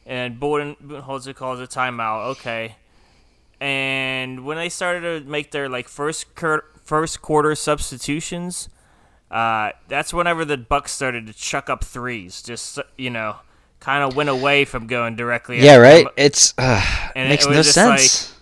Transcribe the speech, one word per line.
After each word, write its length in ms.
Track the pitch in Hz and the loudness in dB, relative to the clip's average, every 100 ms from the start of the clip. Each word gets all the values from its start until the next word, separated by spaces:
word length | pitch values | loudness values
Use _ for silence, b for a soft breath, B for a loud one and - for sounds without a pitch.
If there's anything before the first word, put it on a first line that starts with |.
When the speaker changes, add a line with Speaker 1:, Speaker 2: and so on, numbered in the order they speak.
| - | -14
Speaker 1:
And 340 | 127 123 120 | -10 -10 -6
Buden, 360 | 143 147 147 147 | -4 -4 -6 -12
Budenholzer 540 | 139 147 135 135 127 | -18 -16 -12 -12 -12
calls 260 | 131 131 127 | -12 -10 -10
a 60 | 127 | -10
timeout. 640 | - 127 117 113 110 113 | -6 -6 -4 -6 -4 -6
Okay. 480 | 135 127 113 110 110 _ _ _ _ _ _ _ - | -10 -8 -8 -10 -14 _ _ _ _ _ _ _ -12
And 840 | 139 135 135 135 131 131 127 127 127 | -6 -4 -4 -4 -4 -6 -8 -10 -10
when 100 | 160 | -8
they 120 | 170 | -8
started 320 | - 180 175 170 160 | -6 -6 -4 -6 -8
to 40 | 139 | -8
make 220 | 151 151 | -8 -8
their, 180 | 147 139 | -8 -6
like, 200 | 127 127 | -8 -10
first 460 | - 147 160 - | -8 -8 -6 -12
cur-, 300 | - 165 156 - _ | -8 -4 -4 -4 _
first 380 | - 156 160 - | -4 -2 -2 -6
quarter 340 | - 151 151 | -2 0 0
substitutions, 1160 | 151 - 147 - 127 - 147 - 175 175 180 - _ _ _ _ _ _ | -2 -2 -4 -4 -10 -8 -6 -6 -10 -10 -10 -14 _ _ _ _ _ _
uh, 420 | 101 113 110 107 - - | -4 -2 -2 -4 -8 -10
that's 260 | 139 156 | -8 -6
whenever 300 | 165 175 165 | -4 -2 -2
the 120 | 160 143 | -4 -6
Bucks 360 | 117 143 - | -4 -4 -4
started 340 | - 131 120 110 | -8 -6 -6 -10
to 60 | |
chuck 340 | 107 - 147 - | -14 -8 -8 -6
up 160 | 127 | -8
threes. 560 | - 127 123 120 90 - | -8 -10 -10 -10 -12 -16
Just, 360 | - 117 - - - - | -14 -14 -12 -12 -14 -10
you 140 | 127 | -10
know, 260 | 120 110 104 - _ _ _ | -6 -8 -10 -16 _ _ _
kinda 240 | - 139 139 | -4 -2 -2
went 220 | 131 147 | -2 -2
away 340 | 131 135 143 | 0 2 2
from 220 | 139 127 113 | 0 -4 -6
going 280 | 123 117 | -6 -4
directly 460 | 113 120 120 - 123 | -6 -4 -4 -4 6
Speaker 2:
Yeah, 140 | 131 | 10
Speaker 1:
at 20 | 135 | 12
Speaker 2:
right? 280 | 120 160 - | 12 12 8
Speaker 1:
them. 80 | - | 2
Speaker 2:
It's, 380 | 143 - - - | 2 4 0 2
uh, 540 | 127 110 - - - | 0 0 0 -4 -6
Speaker 1:
And 140 | - 131 | -4 0
Speaker 2:
makes 160 | 147 | 2
Speaker 1:
it 40 | 143 | 4
was 80 | 147 | 4
Speaker 2:
no 60 | |
Speaker 1:
just 140 | 151 143 | 4 6
like, 220 | 220 139 | 6 6
Speaker 2:
sense. 340 | 135 - - - | 4 2 -4 -16